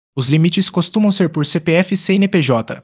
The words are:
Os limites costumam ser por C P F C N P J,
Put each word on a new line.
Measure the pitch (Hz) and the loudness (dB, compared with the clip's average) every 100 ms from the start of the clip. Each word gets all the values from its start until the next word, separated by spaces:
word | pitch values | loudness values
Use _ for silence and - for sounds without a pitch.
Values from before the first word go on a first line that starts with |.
| _ 135 | _ -6
Os | 127 | 0
limites | 156 170 196 185 | 2 2 0 -2
costumam | 180 165 220 208 | -2 -2 0 0
ser | 196 170 | 2 -2
por | 160 147 | -2 -2
C | 170 | -2
P | 160 | 0
F | 165 180 196 | 0 0 -2
C | - 190 | 0 0
N | 196 | 2
P | 190 | 0
J, | 135 117 113 - | 2 0 -2 -12